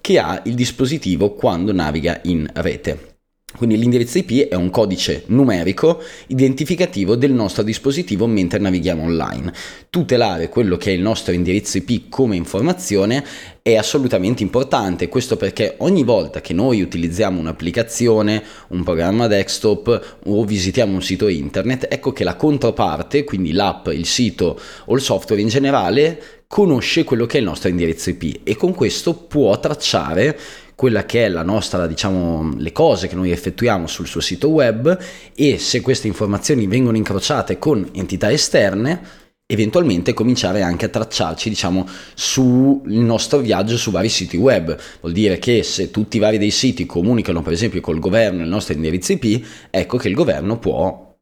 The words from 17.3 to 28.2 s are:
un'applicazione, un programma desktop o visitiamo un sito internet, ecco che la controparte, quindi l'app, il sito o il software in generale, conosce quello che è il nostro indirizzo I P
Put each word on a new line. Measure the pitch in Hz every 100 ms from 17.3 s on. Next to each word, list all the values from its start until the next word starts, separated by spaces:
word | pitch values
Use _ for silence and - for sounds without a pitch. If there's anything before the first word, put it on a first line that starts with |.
| 92
un'applicazione, | 80 78 - 101 113 - 117 107 107 107 - - -
un | 90
programma | 87 82 85 107 120
desktop | 101 95 - 110 101 - 110 - - -
o | 104
visitiamo | 110 104 92 92 110
un | 95
sito | 90 92 104
internet, | 82 71 - 120 127 -
ecco | - 143
che | -
la | 90 87
controparte, | 156 143 117 - 101 76 - 143
quindi | 147 98 87
l'app, | 85 101 82 92
il | 73
sito | 80 - 120 - 87 73 - -
o | -
il | 120
software | - 98 - 104
in | 107
generale, | 123 135 139 90 113 151 165 - - _
conosce | - 202 131 - -
quello | - 117
che | 120 151
è |
il | 104
nostro | 76 98
indirizzo | 87 85 82 -
I |
P | 80